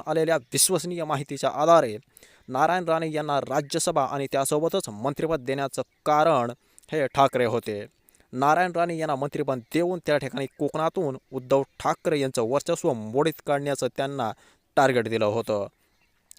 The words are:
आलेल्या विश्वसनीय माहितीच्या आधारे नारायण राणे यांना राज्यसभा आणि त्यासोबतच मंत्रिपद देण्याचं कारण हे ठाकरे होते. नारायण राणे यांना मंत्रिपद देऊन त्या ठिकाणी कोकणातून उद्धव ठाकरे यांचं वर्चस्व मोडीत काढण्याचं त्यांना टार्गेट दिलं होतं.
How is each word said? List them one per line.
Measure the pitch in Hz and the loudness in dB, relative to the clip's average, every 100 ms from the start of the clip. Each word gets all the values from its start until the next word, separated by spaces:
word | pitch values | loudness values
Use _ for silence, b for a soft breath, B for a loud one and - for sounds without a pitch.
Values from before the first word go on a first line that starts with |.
| - | -2
आलेल्या | 160 160 156 | 0 2 0
विश्वसनीय | - 143 - 175 175 175 | 0 0 2 0 -2 -6
माहितीच्या | 156 143 147 139 135 | -4 -4 -4 -4 -2
आधारे | 135 156 170 127 107 - b b b - | 2 6 6 4 -4 -14 b b b -6
नारायण | 127 160 180 165 | 0 2 2 0
राणे | 160 160 | -2 -2
यांना | 151 151 143 | -4 -2 -2
राज्यसभा | 123 139 143 165 180 160 131 | 0 -2 -2 -2 0 0 0
आणि | 139 135 | -2 -2
त्यासोबतच | 139 135 151 160 196 147 | -2 0 0 0 -2 -4
मंत्रिपद | 104 131 143 160 160 | -6 -6 -2 -2 -2
देण्याचं | 123 135 135 - - _ - | -4 -4 -4 -6 -10 _ 0
कारण | 151 156 143 120 120 b b - | 4 4 4 0 -6 b b -6
हे | 156 135 | -2 0
ठाकरे | - 139 123 117 | 2 2 4 0
होते. | 117 110 104 110 _ b b b | 0 -4 -6 -10 _ b b b
नारायण | 123 139 160 180 | 0 2 4 2
राणे | 170 170 165 | 0 -2 -2
यांना | 156 135 | -4 -2
मंत्रिपद | 143 - 139 131 113 | -4 -2 -2 -4 -2
देऊन | 156 175 180 - | 0 0 -2 0
त्या | 147 | 0
ठिकाणी | 131 185 135 - | -2 -6 -8 -4
कोकणातून | 143 156 160 202 151 131 _ | -4 -2 -2 -2 -4 -6 _
उद्धव | 131 127 139 135 - | -8 0 2 2 -4
ठाकरे | 147 160 180 151 | -2 -2 0 0
यांचं | 135 131 | 0 0
वर्चस्व | 113 120 - 170 170 | 0 0 -2 -2 -2
मोडीत | 120 107 123 156 151 - | -2 -2 0 0 -2 -2
काढण्याचं | 143 143 139 127 - | -2 -2 -2 -2 -2
त्यांना | 139 139 113 - b b _ - | -4 -4 -6 -6 b b _ 2
टार्गेट | 135 123 110 | 4 4 0
दिलं | 113 107 | 0 0
होतं. | 110 113 104 101 _ _ _ _ _ - | 0 -2 -2 -4 _ _ _ _ _ -20